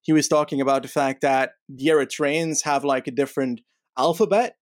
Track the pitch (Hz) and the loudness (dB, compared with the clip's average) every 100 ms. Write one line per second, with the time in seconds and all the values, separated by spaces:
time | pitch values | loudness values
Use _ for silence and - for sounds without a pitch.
0 | - 156 143 151 147 139 135 135 131 151 | 2 2 2 0 0 -2 0 0 -2 -4
1 | 135 135 147 135 131 _ - 131 143 156 | -2 -2 0 0 -2 _ -20 -4 2 2
2 | 135 - 143 156 165 151 151 143 143 131 | 0 -2 -2 -2 -2 -4 -2 -2 0 -2
3 | 139 127 135 - 131 120 _ _ _ - | -4 -4 -4 -2 -4 -6 _ _ _ -2
4 | 147 170 247 302 247 _ | -2 2 4 4 2 _